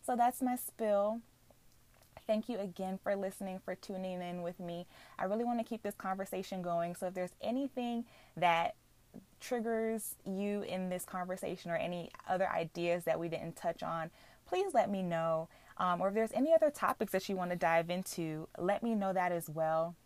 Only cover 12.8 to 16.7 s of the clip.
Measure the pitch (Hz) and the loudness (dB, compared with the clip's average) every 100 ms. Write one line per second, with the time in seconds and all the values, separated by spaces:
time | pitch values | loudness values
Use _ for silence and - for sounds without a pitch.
12.8 | 170 175 170 160 170 160 165 165 175 165 | 0 0 2 0 0 -4 -8 -6 -6 -4
13.8 | 165 165 160 - - - - 359 392 269 | -4 -4 -6 -10 -20 -20 -4 0 4 4
14.8 | 190 196 180 165 165 160 165 - - - | 4 0 0 0 2 0 -2 -12 -18 0
15.8 | 180 175 190 208 220 - 285 320 302 | 2 4 2 2 0 2 6 8 6